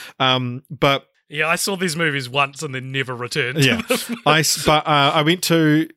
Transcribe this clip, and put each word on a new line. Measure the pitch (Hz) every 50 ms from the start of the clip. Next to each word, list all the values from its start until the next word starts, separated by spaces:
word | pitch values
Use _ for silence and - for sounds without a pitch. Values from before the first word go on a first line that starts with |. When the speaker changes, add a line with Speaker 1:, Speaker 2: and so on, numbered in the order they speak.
| - - - -
Speaker 1:
Um, | 135 131 127 127 127 123 120 131 - -
but | 151 - - 143 139 131 - _ _ _ _ -
Speaker 2:
Yeah, | 147 151 156 160
I | 170
saw | 180 - 214 196
these | 180 185 180 147
movies | 170 170 156 139 139 131 123
once | 120 143 139 135 143 131
and | 160 147 131
then | 131 127 131
never | 135 135 131 123 127
returned | 117 123 120 - 156 127 120 127
to | - 139
Speaker 1:
Yeah. | 131 117 113
Speaker 2:
them. | - - 262 - - - 240 -
<laughs> | -
Speaker 1:
I | 143 151 160
s-, | 151 - - - 139
but, | 160 151 151 -
uh, | 156 151 143 139 143 156
I | 165
went | 147 156 175 185 -
to | - 170 165 160 156 151 156 160 - -